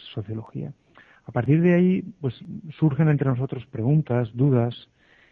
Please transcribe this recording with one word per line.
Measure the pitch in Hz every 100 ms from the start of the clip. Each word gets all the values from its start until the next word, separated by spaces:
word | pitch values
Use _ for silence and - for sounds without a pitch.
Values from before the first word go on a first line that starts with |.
| - -
sociología. | 104 110 110 - 147 - _ _ - _ -
A |
partir | 127 120 156
de | 175 175
ahí, | 180 185 185 -
pues, | 135 - - - 160 -
surgen | 160 131 156
entre | 147 135
nosotros | 123 131 127 -
preguntas, | - 110 156 151 120 113
dudas, | 117 143 127 117 117 - _ _ _ _